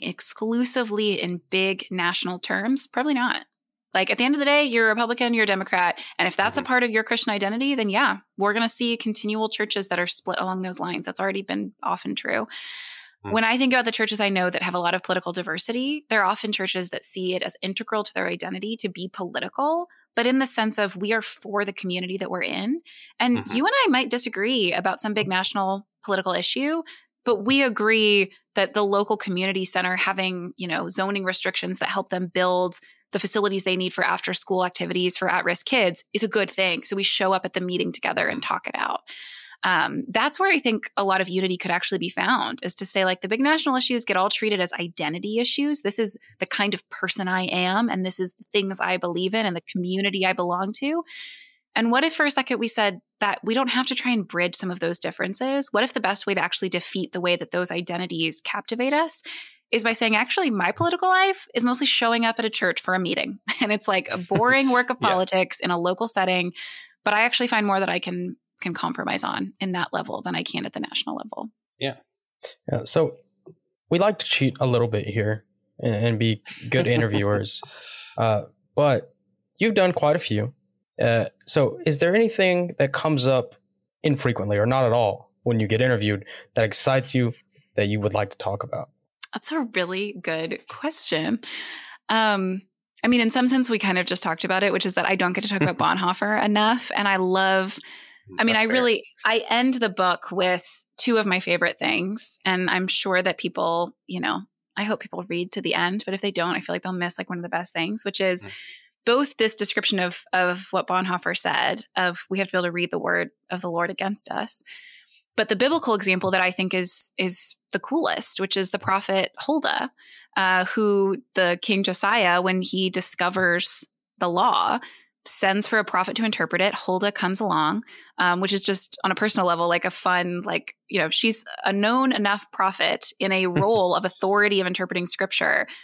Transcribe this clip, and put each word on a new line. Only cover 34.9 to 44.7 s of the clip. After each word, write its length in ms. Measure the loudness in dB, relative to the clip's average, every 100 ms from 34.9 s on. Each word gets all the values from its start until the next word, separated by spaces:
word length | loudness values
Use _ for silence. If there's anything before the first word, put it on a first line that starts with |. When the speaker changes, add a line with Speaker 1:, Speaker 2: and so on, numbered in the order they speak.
| 0 0 0
Speaker 1:
for 140 | 0
at-risk 360 | 0 0 0 2
kids 380 | 2 2 0 -4
is 100 | -2
a 40 | 0
good 220 | 0 0
thing. 320 | 0 0 0
So 120 | -2 0
we 80 |
show 280 | 2 2 2
up 120 | 0 -2
at 80 |
the 80 | -4
meeting 300 | -2 -2 -2
together 340 | -2 -2 0 -2
and 160 | -2
talk 240 | -4 -4 -4
it 80 | -6
out. 240 | -4 -4 -8 -16 -16 -18 -20 -4
Um, 400 | 0 2 0 -2 -2
that's 300 | 0 0 0
where 120 | 2
I 80 | 2
think 320 | 2 -2 -4 -2
a 60 | 0
lot 160 | 0
of 80 | 0
unity 280 | 0 0 -2
could 140 | -2
actually 260 | -2 0 -2
be 100 | -4
found, 500 | -2 0 0 -2 -4
is 120 | -2 -2
to 100 | 0
say, 200 | 2 2
like, 160 | 0
the 60 | -2
big 100 | 2
national 360 | 2 2 2 2
issues 280 | 2 0 0
get 120 | 2
all 120 | 2
treated 300 | 2 0 0
as 140 | 0